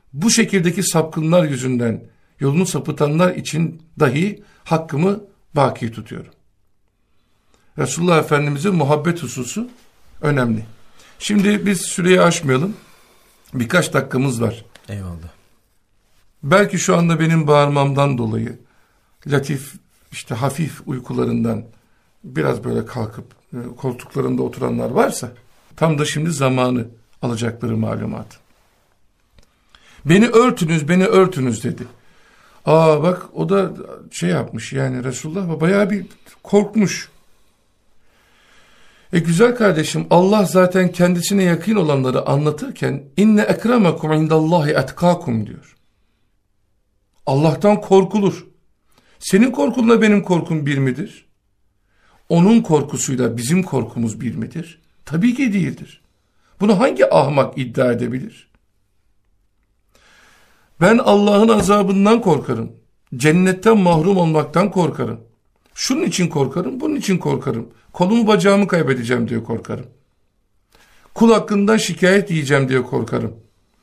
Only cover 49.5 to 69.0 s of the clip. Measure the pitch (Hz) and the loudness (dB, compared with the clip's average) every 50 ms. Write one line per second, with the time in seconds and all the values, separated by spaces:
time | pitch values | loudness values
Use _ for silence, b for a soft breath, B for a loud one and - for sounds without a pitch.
49.5 | - 285 285 269 - 262 226 226 233 220 226 208 208 202 - - 180 165 165 - | 2 -2 -2 -2 0 0 2 4 4 4 4 4 2 2 2 0 0 -2 -2 -2
50.5 | 165 156 143 143 147 135 135 131 123 135 - - - - _ _ _ _ _ _ | -4 -4 -2 -2 -2 -2 -2 -2 -2 -4 -8 -12 -14 -20 _ _ _ _ _ _
51.5 | _ _ _ _ _ _ _ _ _ _ _ _ _ _ _ - 170 170 170 202 | _ _ _ _ _ _ _ _ _ _ _ _ _ _ _ 0 2 4 6 6
52.5 | 233 226 226 - 160 147 139 - - 123 - - 135 123 123 113 107 120 117 120 | 6 4 4 4 2 0 0 -2 -6 -8 -6 -4 -2 -2 -2 -2 -2 -4 -2 0
53.5 | 165 185 185 - 143 131 110 107 - 120 113 110 101 113 - 117 - - 113 - | 0 0 0 -2 -2 -4 -4 -4 -6 -4 -4 -4 -6 -6 -8 -8 -8 -8 -8 -10
54.5 | - 160 165 - - _ _ _ _ _ - - 143 165 196 247 233 277 277 240 | -10 -12 -12 -14 -16 _ _ _ _ _ -12 -6 -2 0 0 0 0 0 0 0
55.5 | 196 202 165 139 - - - - - _ _ _ _ _ _ _ _ _ _ _ | 0 0 -2 -2 -4 -10 -14 -20 -20 _ _ _ _ _ _ _ _ _ _ _
56.5 | _ - 190 214 214 180 247 277 - - - - - 160 143 139 - 139 127 - | _ 0 2 2 4 4 4 2 2 2 2 4 4 4 2 2 2 0 0 0
57.5 | - 147 131 117 110 127 127 123 120 110 123 123 - 131 - - - - _ _ | -2 -8 -8 -4 -2 0 0 0 0 -2 -4 -6 -6 -8 -10 -12 -18 -20 _ _
58.5 | _ _ _ _ _ _ _ _ _ _ _ _ _ _ _ _ _ _ _ _ | _ _ _ _ _ _ _ _ _ _ _ _ _ _ _ _ _ _ _ _
59.5 | _ _ _ _ _ _ _ _ b b b b b b b b b b b b | _ _ _ _ _ _ _ _ b b b b b b b b b b b b
60.5 | b b b b b b 165 190 226 233 - 208 208 202 202 208 208 202 220 226 | b b b b b b 4 4 6 4 4 4 4 4 4 4 4 6 6 4
61.5 | 220 208 190 180 208 208 202 185 202 196 196 208 226 240 226 180 156 127 113 - | 4 4 4 4 4 4 4 2 2 4 4 4 4 4 4 2 0 0 0 -4
62.5 | 120 107 110 113 - - _ _ _ _ _ - - 123 127 151 156 180 185 185 | -6 -6 -6 -10 -12 -18 _ _ _ _ _ -14 -6 -2 2 2 4 4 4 2
63.5 | 185 185 - 220 226 214 185 175 170 160 156 190 202 185 175 160 156 156 147 139 | 0 2 2 4 4 4 4 4 4 4 4 2 2 2 2 2 2 0 0 0
64.5 | - 165 196 208 - 196 165 143 135 - 127 110 110 113 - _ _ _ _ _ | 0 0 0 0 0 0 0 0 -2 -4 -6 -6 -8 -10 -14 _ _ _ _ _
65.5 | _ _ _ _ - - - - 262 311 370 196 - - 175 156 - 147 135 127 | _ _ _ _ -12 -8 -4 -4 -2 -2 -2 -2 -2 -2 -2 -2 0 -2 -2 -2
66.5 | - 175 185 247 269 254 294 311 302 269 - - 185 180 - 151 139 127 - 139 | -2 -6 -6 -6 -6 -6 -4 -4 -4 -4 -2 -2 -2 -2 -2 -2 -4 -4 -4 -6
67.5 | 117 113 120 - b b b b b - 180 185 226 240 226 208 214 180 165 202 | -6 -6 -8 -12 b b b b b -2 0 0 2 2 2 2 2 4 4 4
68.5 | 196 202 202 - - 170 151 135 135 123 | 4 4 2 2 0 0 0 0 -2 -2